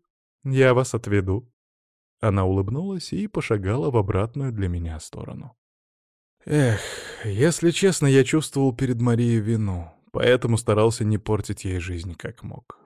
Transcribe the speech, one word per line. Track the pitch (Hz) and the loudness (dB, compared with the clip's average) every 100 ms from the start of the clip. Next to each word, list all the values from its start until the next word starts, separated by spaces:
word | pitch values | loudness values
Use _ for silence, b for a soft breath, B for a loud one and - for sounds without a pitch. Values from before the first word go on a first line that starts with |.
| _ _ _ _ | _ _ _ _
«Я | 135 135 131 | -4 4 6
вас | 123 131 | 4 2
отведу». | 117 101 101 95 98 - _ _ _ _ _ _ _ | -4 0 0 0 -4 -6 _ _ _ _ _ _ _
Она | 113 98 92 | 0 2 2
улыбнулась | 95 98 131 196 190 - | 2 0 -4 -6 -8 -6
и | 180 208 | -6 -4
пошагала | - - - 95 120 156 | -6 -2 -2 0 -2 0
в | 117 | 0
обратную | 98 92 110 139 135 | 0 -2 -2 -4 -6
для | 110 95 | -4 -4
меня | 87 82 78 | -4 -6 -10
сторону. | - - - - 127 _ _ _ _ _ _ _ _ _ - | -12 -14 -12 -14 -16 _ _ _ _ _ _ _ _ _ -2
Эх, | 151 127 104 B B B B | 2 2 2 B B B B
если | 110 98 156 - 170 | -6 2 2 4 0
честно, | - 196 170 143 | 4 2 4 6
я | 135 | 6
чувствовал | 127 156 - 139 135 123 | 6 2 0 0 0 0
перед | 135 117 | -2 0
Марией | 120 117 120 117 | 2 2 2 2
вину, | 104 113 104 90 82 _ _ | 2 0 0 -4 -8 _ _
поэтому | - 117 127 117 113 | 0 2 4 2 0
старался | - 104 113 113 | 2 4 2 2
не | 107 107 | 0 0
портить | - 107 - 101 95 | 0 -2 -2 -6 -4
ей | 90 | -4
жизнь | 87 90 90 82 | -6 -8 -10 -10
как | - - | -14 -12
мог. | 104 - _ - | -14 -14 _ -20